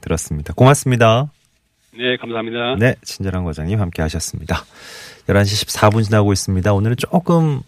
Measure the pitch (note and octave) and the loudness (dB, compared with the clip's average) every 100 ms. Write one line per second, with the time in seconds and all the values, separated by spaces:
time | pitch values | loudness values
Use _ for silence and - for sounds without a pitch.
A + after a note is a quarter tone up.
0 | - D#2+ - D2+ D2 - B2+ C#3+ C3+ A#2+ | -6 -4 -4 -6 -6 4 4 4 2 4
1 | A2+ A2+ D3 - _ _ _ _ _ A2+ | 4 4 0 -8 _ _ _ _ _ -6
2 | B2+ B2 A#2+ A2+ A2+ A#2 A#2+ G2 A#2+ - | -4 -4 -4 -6 -6 -4 -4 0 0 0
3 | - - G2 F#2 F2 D#2 D#2+ G#2+ F2 - | -8 -8 -6 -4 -4 -6 -4 -2 -2 -2
4 | D#2 E2+ - - D#2 - - - - - | -4 -4 -8 -10 -6 -6 -6 -20 -20 -20
5 | - - - G2 G2+ G#2 - - G#2+ A2+ | -20 -10 0 2 2 0 -4 2 2 4
6 | G#2 G#2+ G2+ G2 - F#2 G2+ G2 A2 A#2+ | 2 2 4 0 0 0 2 2 0 -2
7 | - F3 F3 E3+ D#3 C3 | 0 0 2 2 2 -2